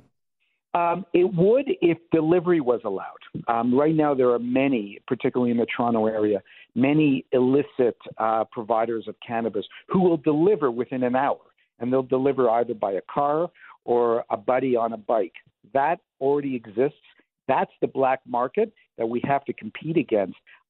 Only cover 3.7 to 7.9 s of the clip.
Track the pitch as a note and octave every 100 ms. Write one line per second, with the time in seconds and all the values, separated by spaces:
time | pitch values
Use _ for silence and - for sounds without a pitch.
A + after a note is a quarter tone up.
3.7 | B2+ D3+ D#3+ D3 C3 B2 A#2+ A#2+ C3 C#3
4.7 | B2 G2+ G#2 - B2+ C3 B2+ B2 A#2+ A2+
5.7 | - A#2+ A2+ A2 A2 G#2+ G2 - - -
6.7 | - C3+ D3+ D3+ C3+ - B2 B2+ C#3 C#3+
7.7 | - A#2+